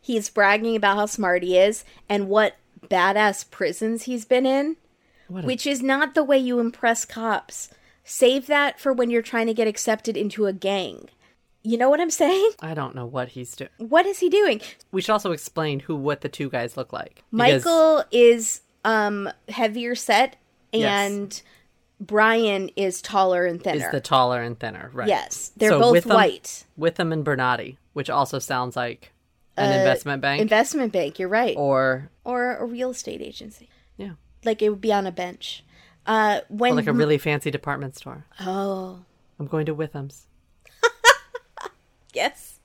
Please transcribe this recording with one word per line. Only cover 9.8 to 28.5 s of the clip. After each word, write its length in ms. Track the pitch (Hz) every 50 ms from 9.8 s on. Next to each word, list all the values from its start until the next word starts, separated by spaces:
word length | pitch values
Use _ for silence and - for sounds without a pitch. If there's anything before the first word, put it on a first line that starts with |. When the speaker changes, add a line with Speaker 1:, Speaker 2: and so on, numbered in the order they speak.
| - - 220 214 - 226 226
Speaker 1:
into 280 | - 214 202 - 220 214
a 80 | 196 190
gang. 560 | 180 - 190 202 196 180 120 85 - - - _ _ _ _ _ _ _ _ _ _
You 160 | _ 214 233
know 120 | 233 247 262
what 100 | 294 302
I'm 100 | 349 330
saying? 420 | - - 330 302 370 381 403 453 415 -
Speaker 2:
I 120 | - 160 160
don't 220 | 151 135 127 127
know 100 | 131 120
what 240 | 117 135 131 123 123
he's 240 | - 127 123 - -
doing. 140 | - - - _
Speaker 1:
What 280 | _ 226 220 277 330 370
is 140 | 392 392 -
he 100 | 359 349
doing? 320 | 339 403 415 349 226 214 - - - _ - _
Speaker 2:
We 100 | - 190
should 100 | 196 -
also 220 | 214 208 - 196 165
explain 480 | 147 - - _ 165 160 151 143 139
who, 140 | - - 160
what 240 | 143 135 147 147 -
the 80 | - 151
two 200 | - - 147 135
guys 280 | 131 123 117 120 -
look 160 | 139 127 _ -
like, 300 | - - - _ _ _ _
because 340 | 226 220 240 262 277 - -
Speaker 1:
Michael 400 | 339 330 330 320 320 311 294 - _
is, 520 | - 240 240 233 240 233 226 - - - _ _ _ _ -
um, 440 | 220 220 214 208 208 208 202 196 - - _ _ -
heavier 440 | 208 226 233 220 208 240 240 240 247
set 440 | 233 - - 214 214 262 269 - _ _ _ _ _ _ _
Speaker 2:
Yes. 400 | - 220 220 214 202 202 202 202
Speaker 1:
and 300 | 202 202 202 196 - - _ _ _ _ _ _ _ _ _ _ _ _
Brian 680 | 202 - 208 214 220 220 226 233 226 208 202 190 190 - _
is 240 | - 196 190 175 -
taller 440 | - - 220 196 190 185 180 180 180
and 120 | 180 170
Speaker 2:
Is 60 | 175 -
Speaker 1:
thinner. 280 | 190 175 151 - 170
Speaker 2:
the 80 | - 135
taller 420 | - - 147 131 127 123 123 120
and 160 | 117 117 120
thinner, 320 | - - 110 98 85 73 - 127
right. 160 | - - 214
Speaker 1:
Yes. 420 | 190 110 - - - - - - _
They're 140 | - 220 214
Speaker 2:
So 80 | 180 143
Speaker 1:
both 120 | 233 240 240
Speaker 2:
Witham, 220 | 262 - 233 208
Speaker 1:
white. 480 | 220 202 160 - - - - - - - _ _
Speaker 2:
Witham 340 | - 156 165 165 - 175 165
and 140 | 160 156 143
Bernardi, 520 | 156 143 131 127 127 123 117 104 - 131 _ _ _
which 180 | _ 147 143 -
also 300 | 123 143 139 - - 131
sounds 380 | - -